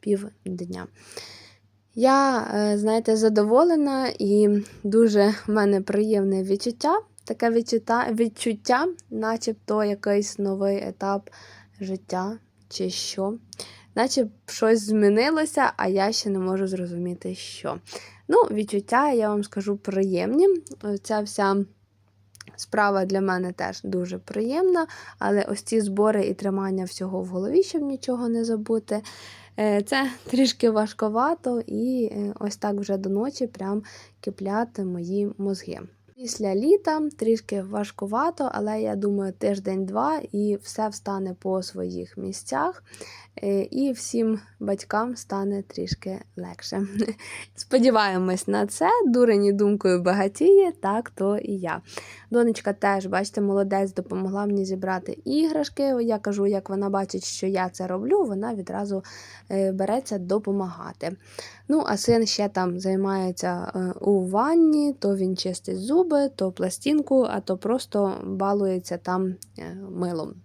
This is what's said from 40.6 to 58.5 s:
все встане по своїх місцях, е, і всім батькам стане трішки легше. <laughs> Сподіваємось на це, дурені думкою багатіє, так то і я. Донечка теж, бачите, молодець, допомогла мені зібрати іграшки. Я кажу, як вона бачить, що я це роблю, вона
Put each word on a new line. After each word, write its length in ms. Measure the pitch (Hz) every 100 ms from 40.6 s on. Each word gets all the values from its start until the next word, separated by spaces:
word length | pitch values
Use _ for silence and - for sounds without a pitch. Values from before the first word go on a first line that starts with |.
все 260 | - - 214
встане 480 | 208 - 196 190 180
по 240 | 190 190
своїх 540 | 185 185 180 180 175 -
місцях, 680 | 190 196 - 262 320 370 _ - - - - -
е, 200 | 202 196
і 300 | - 262 277
всім 480 | 240 - 233 226 214 - _
батькам 560 | 202 196 - 208 233 240
стане 460 | - 196 196 202
трішки 560 | 196 - 180 - 196 190 - -
легше. 500 | 175 175 - 196 196 202 220 214
<laughs> 340 | - - -
Сподіваємось 920 | - - 262 247 220 202 185 185 185 -
на 180 | 202 202
це, 220 | - 339 480 339
дурені 460 | 247 240 202 202
думкою 500 | 202 208 202 190 180
багатіє, 720 | 175 196 196 - 330 392 381
так 380 | 339 196 214 240
то 280 | - 196 208
і 140 | -
я. 300 | 202 175 175 - - - - -
Донечка 420 | 233 233 220 -
теж, 340 | 196 202 196 190
бачите, 340 | 190 202 -
молодець, 540 | 202 196 196 196 196
допомогла 520 | 190 180 185 190 196 208
мені 180 | 202
зібрати 540 | 190 190 190 185 185 -
іграшки. 580 | - 285 320 311 285 - 277 254
Я 180 | 233 214
кажу, 280 | 208 202 202
як 240 | 196 196
вона 200 | 196 202
бачить, 340 | 196 190 190
що 220 | - - 190
я 220 | 196 185
це 180 | - 185
роблю, 380 | 185 226 403
вона 300 | 294 196 220